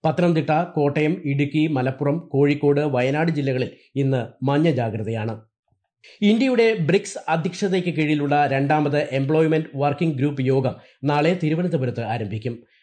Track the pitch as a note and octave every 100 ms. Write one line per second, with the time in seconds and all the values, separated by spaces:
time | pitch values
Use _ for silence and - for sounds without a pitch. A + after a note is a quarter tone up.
0 | D#3+ D3+ F3 D#3+ D#3 D#3 F3 - C#3+ C#3+
1 | D3+ F#3 D#3 C#3 C#3+ D#3 D#3 C#3 B2+ C3
2 | C#3+ D#3+ E3 C3+ C#3+ D3 D3 C#3+ D3+ C3
3 | B2+ D3 E3+ D3 C#3 B2+ B2 - _ C3+
4 | C#3 C3 A2+ - C3 C#3+ E3 B2 A#2 G#2
5 | G#2+ A2+ A2 A2 - _ _ _ _ _
6 | - - G#3 A3+ C4 B3 A3+ A3 D3+ F#3+
7 | - - - E3 F3 E3+ G3+ F#3 F3 D3
8 | D3+ D3+ C#3+ D3 C#3+ C3+ C#3 D3+ D3 C#3+
9 | D3 C3+ C#3 D#3 D#3+ D#3+ D#3+ C#3 C#3+ C#3
10 | E3 C3+ C#3+ C#3 C3 C3+ B2+ - - _
11 | C#3 D3 D#3 F#3 D#3 D#3+ F3+ D#3 B2+ A#2
12 | A2+ A#2 G#2+ G#2+ B2 A#2 - _